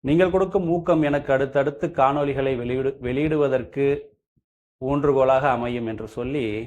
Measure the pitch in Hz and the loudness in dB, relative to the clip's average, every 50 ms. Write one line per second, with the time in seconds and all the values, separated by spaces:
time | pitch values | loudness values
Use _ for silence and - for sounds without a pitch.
0 | - 131 151 170 185 180 175 190 190 185 185 202 180 165 170 175 165 180 170 160 | 0 2 4 4 4 2 2 0 0 2 0 -2 0 0 -2 -2 0 2 2 2
1 | 151 143 143 143 - - 135 131 139 131 - 143 135 147 147 - - 160 170 - | 2 2 0 -2 0 0 0 0 0 0 0 0 0 0 -2 -4 -6 -6 0 2
2 | 135 131 143 147 147 143 135 135 135 135 135 120 120 120 127 131 131 135 135 - | 2 2 2 0 -2 -2 -2 -2 -2 -2 -2 -2 -4 -4 -4 -2 -2 -4 -4 -4
3 | 123 123 127 139 151 156 156 151 147 135 131 127 117 - - 139 139 139 143 147 | -6 -4 -2 -2 0 0 2 2 2 2 0 -2 -4 -4 -4 0 0 0 0 -2
4 | - - _ _ _ _ _ _ _ _ _ _ _ _ _ _ 131 131 143 143 | -6 -16 _ _ _ _ _ _ _ _ _ _ _ _ _ _ -4 -2 -2 0
5 | 143 147 135 135 131 131 131 131 139 143 127 120 120 123 123 120 117 113 110 107 | 2 2 4 4 4 4 4 4 4 2 0 0 -2 -4 -4 -4 -4 -6 -6 -8
6 | 110 107 - - 123 127 139 151 123 110 104 107 113 | -10 -10 -8 -8 -8 -6 -4 -4 -4 -4 -4 -6 -8